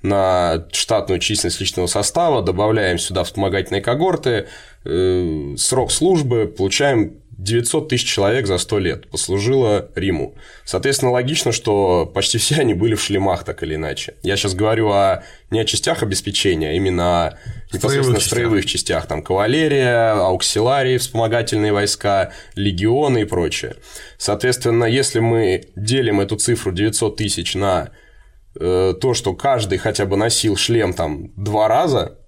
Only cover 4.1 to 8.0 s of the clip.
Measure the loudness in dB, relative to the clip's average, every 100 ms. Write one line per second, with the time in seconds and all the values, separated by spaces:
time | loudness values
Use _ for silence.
4.1 | 0 0 -2 -4 -16 -20 -14 -4 0 2
5.1 | 2 0 -4 -6 -4 -2 0 0 0 2
6.1 | 2 2 0 -2 -2 -2 2 2 2 0
7.1 | -4 -20 -12 -2 0 2 -2 0 -2